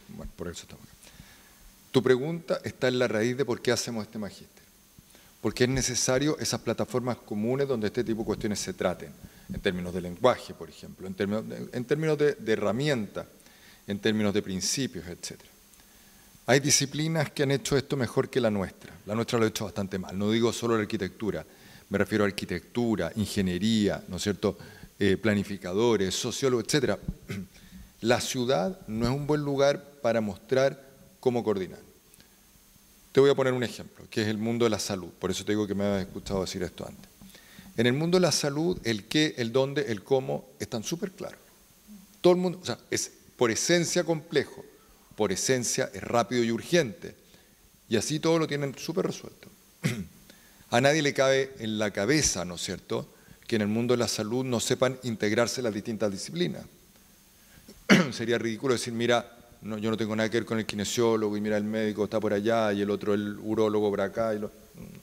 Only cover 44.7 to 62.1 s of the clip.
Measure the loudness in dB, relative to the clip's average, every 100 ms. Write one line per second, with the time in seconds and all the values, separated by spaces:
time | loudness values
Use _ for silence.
44.7 | -20 -20 -20 -16 -2 0 0 2 2 0
45.7 | -2 -2 -6 0 2 2 2 0 0 2
46.7 | 2 2 -4 -14 -18 -20 -20 _ _ _
47.7 | _ -2 0 0 0 2 2 2 -2 -4
48.7 | -6 -6 -2 -2 -4 -12 -18 -20 -20 _
49.7 | _ -4 -4 -8 -14 -20 -20 -20 -20 -2
50.7 | 2 4 4 2 2 4 2 0 -6 -6
51.7 | -2 -2 0 2 2 2 0 -6 -6 -8
52.7 | -8 -6 -6 -6 -16 -20 -20 -2 0 2
53.7 | 2 2 2 2 -2 -2 -2 0 -2 0
54.7 | 2 2 2 -6 -2 2 2 2 0 -2
55.7 | -2 -4 -2 -2 -2 -6 -4 -4 -4 -12
56.7 | -20 -20 -20 -20 -20 -20 _ -20 -20 -20
57.7 | -8 6 6 6 -2 0 0 0 -2 2
58.7 | 0 0 0 4 4 2 -10 -20 -14 -8
59.7 | -4 0 0 0 0 0 0 0 -2 -4
60.7 | -4 -2 2 2 2 0 -2 0 0 0
61.7 | -2 -2 0 -2